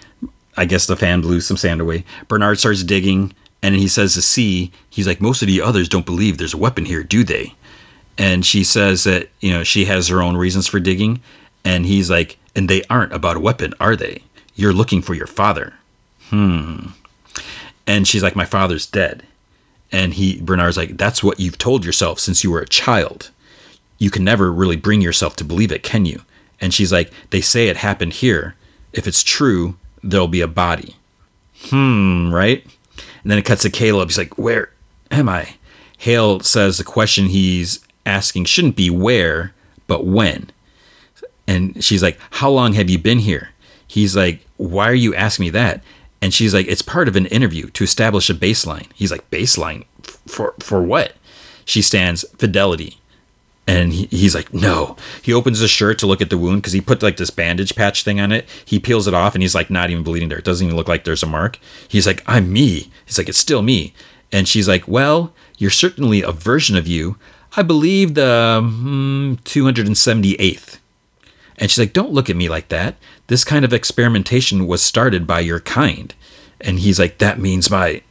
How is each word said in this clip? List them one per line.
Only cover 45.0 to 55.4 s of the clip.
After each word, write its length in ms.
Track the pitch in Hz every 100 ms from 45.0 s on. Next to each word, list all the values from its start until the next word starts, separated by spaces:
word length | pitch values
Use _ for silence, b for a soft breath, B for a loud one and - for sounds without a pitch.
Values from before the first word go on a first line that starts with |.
| 113
asking 320 | 90 107 - 87
me 40 |
that?" 320 | 98 110 - b b b _
And 100 | 95
she's 220 | - 110
like, 120 | 95 92
"It's 160 | 98
part 260 | - 175 139
of 80 | 95
an 100 | 92
interview 420 | 117 113 80 -
to 140 | -
establish 460 | 95 - 110 101 -
a 40 |
baseline." 540 | 85 92 110 - 73 -
He's 180 | - 95
like, 180 | 85 -
"Baseline? 540 | 82 123 - 80 78 - _ -
F-, 120 | - -
for, 280 | - - -
for 240 | - 101
what?" 320 | 87 147 - - B B B B
She 180 | - 110
stands, 420 | - 101 90 85 - -
"Fidelity." 600 | 110 98 98 80 78 - _ b _ _ _ _ -
And 280 | 90 87
he, 120 | 85 -
he's 240 | 90 98
like, 180 | 73 -
"No." 440 | - 98 80 73 B B B
He 100 | -
opens 280 | 120